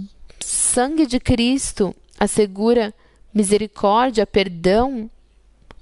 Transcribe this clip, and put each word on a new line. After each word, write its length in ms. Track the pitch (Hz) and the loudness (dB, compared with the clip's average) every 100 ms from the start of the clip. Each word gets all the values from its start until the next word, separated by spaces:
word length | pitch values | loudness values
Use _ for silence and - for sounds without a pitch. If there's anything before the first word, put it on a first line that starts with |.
| 196 - - - | -8 -18 -20 -16
sangue 680 | - - - - 262 320 277 | -8 -4 -2 0 0 0 0
de 120 | 247 | 0
Cristo 760 | - 240 240 262 - - 190 - _ - | 0 0 2 0 -4 -4 -4 -4 _ -4
assegura 720 | 208 - 208 190 220 240 214 - _ _ - | 0 2 0 0 2 2 0 -8 _ _ -6
misericórdia, 920 | 208 196 208 214 - 202 214 262 220 202 | -2 2 0 -2 -2 2 2 2 0 0
perdão 840 | 208 190 170 180 214 262 254 220 - _ _ _ _ _ - | 0 0 -2 2 2 2 -4 -10 -16 _ _ _ _ _ -16